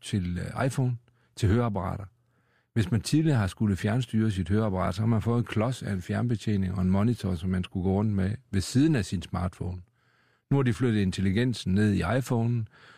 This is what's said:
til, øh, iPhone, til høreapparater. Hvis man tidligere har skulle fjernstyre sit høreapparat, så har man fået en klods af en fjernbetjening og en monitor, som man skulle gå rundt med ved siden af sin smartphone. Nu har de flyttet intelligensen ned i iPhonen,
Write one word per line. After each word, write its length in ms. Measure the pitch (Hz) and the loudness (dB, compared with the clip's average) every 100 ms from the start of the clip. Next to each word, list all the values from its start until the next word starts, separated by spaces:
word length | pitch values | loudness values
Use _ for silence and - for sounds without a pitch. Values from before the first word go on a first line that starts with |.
til, 380 | - 104 90 87 - - | -4 -2 -2 -4 -4 -2
øh, 80 | |
iPhone, 320 | 135 131 127 120 _ _ _ | -2 0 -2 -4 _ _ _
til 140 | - 95 | 0 2
høreapparater. 540 | 117 120 98 90 90 95 _ _ _ _ _ _ | 4 2 -2 -4 -6 -10 _ _ _ _ _ _
Hvis 180 | 117 92 | -2 0
man 100 | 110 | -2
tidligere 360 | - 151 160 127 | 2 2 4 2
har 100 | 95 | 0
skulle 280 | - 107 | 0 0
fjernstyre 560 | 92 107 120 123 110 110 | 2 0 -2 0 0 0
sit 180 | 95 87 | 0 0
høreapparat, 460 | 104 110 92 90 | 0 0 0 -2
så 60 | 87 | 0
har 60 | 113 | 0
man 140 | 110 | 2
fået 160 | 113 120 | 2 0
en 60 | |
klods 380 | - 104 117 123 | 0 -2 -2 -2
af 80 | - | -6
en 80 | 95 | -6
fjernbetjening 720 | - 104 120 110 - 101 92 | -4 -2 -2 -2 0 0 0
og 80 | 90 | 0
en 80 | 92 | 2
monitor, 460 | 98 113 117 95 | 2 2 0 -2
som 140 | 87 90 | -4 -2
man 140 | 92 | -4
skulle 200 | 87 95 | -4 -4
gå 80 | 92 | 0
rundt 200 | 95 110 | 0 0
med 180 | 98 92 107 _ | 0 -2 -4 _
ved 100 | 98 | -4
siden 340 | - 123 160 | 0 2 4
af 100 | 131 | 2
sin 160 | 92 92 | 0 -6
smartphone. 600 | - 90 90 - 90 90 - _ _ _ _ _ - | -6 -4 -4 -6 -8 -10 -14 _ _ _ _ _ 0
Nu 60 | 139 | 2
har 60 | |
de 100 | 123 | 2
flyttet 280 | - 127 107 | 2 2 2
intelligensen 720 | 95 92 95 98 127 113 95 | 2 0 0 2 0 -2 0
ned 180 | 95 107 | 2 4
i 240 | 95 85 123 | 2 2 0
iPhonen, 500 | 127 120 117 120 110 - - | 0 0 0 -2 -6 -12 -20